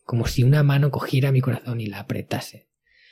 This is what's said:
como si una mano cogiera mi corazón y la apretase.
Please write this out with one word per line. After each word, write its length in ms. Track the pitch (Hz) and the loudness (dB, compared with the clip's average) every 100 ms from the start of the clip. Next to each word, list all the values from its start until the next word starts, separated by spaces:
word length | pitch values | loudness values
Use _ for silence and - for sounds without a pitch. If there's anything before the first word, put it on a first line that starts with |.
como 240 | - 117 - | -6 -2 -2
si 160 | - | 2
una 200 | 123 151 | 4 4
mano 280 | 143 139 147 | 4 2 2
cogiera 400 | 131 - 135 139 | 0 -2 0 2
mi 80 | 135 | 2
corazón 400 | 127 117 - 117 | 2 -2 -6 -8
y 80 | 107 | -8
la 120 | 98 | -10
apretase. 680 | - 101 - - - - _ _ _ _ _ | -8 -8 -6 -8 -8 -16 _ _ _ _ _